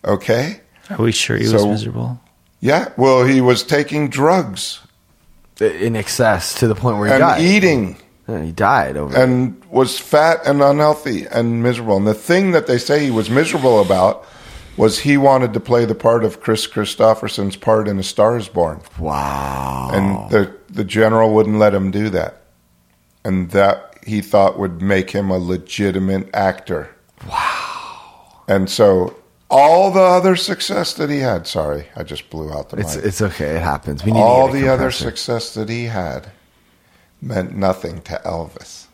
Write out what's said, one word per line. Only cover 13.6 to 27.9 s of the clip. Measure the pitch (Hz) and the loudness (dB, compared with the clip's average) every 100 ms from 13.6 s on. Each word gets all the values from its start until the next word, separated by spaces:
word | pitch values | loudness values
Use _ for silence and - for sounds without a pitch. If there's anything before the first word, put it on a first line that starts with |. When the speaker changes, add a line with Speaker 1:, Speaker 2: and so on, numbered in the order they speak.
| 131 113 | 4 4
Speaker 1:
about | 92 95 95 - - - - - - - | 4 4 2 2 -10 -20 -20 -20 -18 0
was | 110 - | 0 2
he | 143 143 | 0 4
wanted | 139 135 123 | 6 4 2
to | 110 | -4
play | - 120 | 0 0
the | 113 | 2
part | 110 113 117 | 0 2 2
of | 107 - | 0 -4
Chris | - 110 - | -2 -2 -2
Christopherson's | - 101 - 110 110 107 - 98 95 | -4 -6 2 2 2 -2 -6 -6 -4
part | - 110 104 | 0 0 2
in | 98 | -4
A | |
Star | 92 - 107 120 | -6 2 2 2
Is | 104 | -4
Born. | - 82 76 - - | -2 -2 -4 -16 -10
Speaker 3:
Wow. | 80 71 71 69 69 67 67 65 65 | -6 -4 -4 -6 -6 -6 -6 -6 -4
Speaker 1:
And | 98 98 98 98 | 0 0 -2 -2
the, | 110 98 - _ | -2 -2 -6 _
the | 95 | -10
general | 98 104 110 113 113 | -4 2 2 4 4
wouldn't | 107 107 107 | 4 2 4
let | 107 | 2
him | 98 95 | 2 -2
do | 98 107 | -2 -2
that. | 92 80 - _ _ _ _ _ _ _ _ | -4 -4 -10 _ _ _ _ _ _ _ _
And | - 95 87 | -4 -4 0
that, | 98 98 - - - - | 2 2 2 -6 -20 -6
he | 107 | -6
thought, | 98 104 98 - | 0 2 2 0
would | 98 85 | -6 -4
make | 95 98 95 | 0 0 0
him | 101 98 | -4 -2
a | 92 | -2
legitimate | 87 90 - - 101 95 95 95 95 | -2 -6 -6 -4 -2 0 -2 -4 -4
actor. | - 98 90 - 85 71 _ _ _ - | -2 -2 -2 -6 -8 -8 _ _ _ -8
Speaker 3:
Wow. | - - - - - - | -4 -4 -6 -10 -12 -14